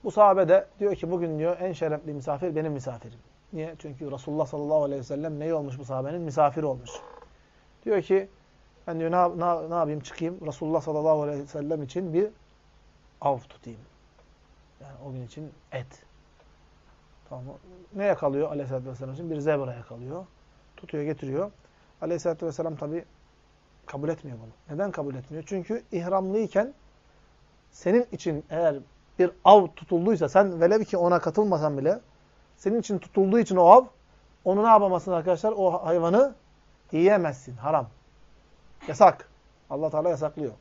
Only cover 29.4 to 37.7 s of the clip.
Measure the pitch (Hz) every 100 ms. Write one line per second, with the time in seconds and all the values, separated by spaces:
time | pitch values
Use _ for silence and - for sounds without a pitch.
29.4 | 185 202 175 - - 175 180 214 151 185
30.4 | 202 170 175 220 214 190 175 175 170 160
31.4 | 208 170 151 143 139 214 - _ _ _
32.4 | _ _ 196 226 - 196 - - 190 226
33.4 | 202 185 170 226 254 _ _ _ _ _
34.4 | - 190 226 214 202 180 165 175 165 170
35.4 | 214 220 190 175 170 175 165 196 277 233
36.4 | _ _ _ _ _ 156 180 208 165 131
37.4 | - 123 127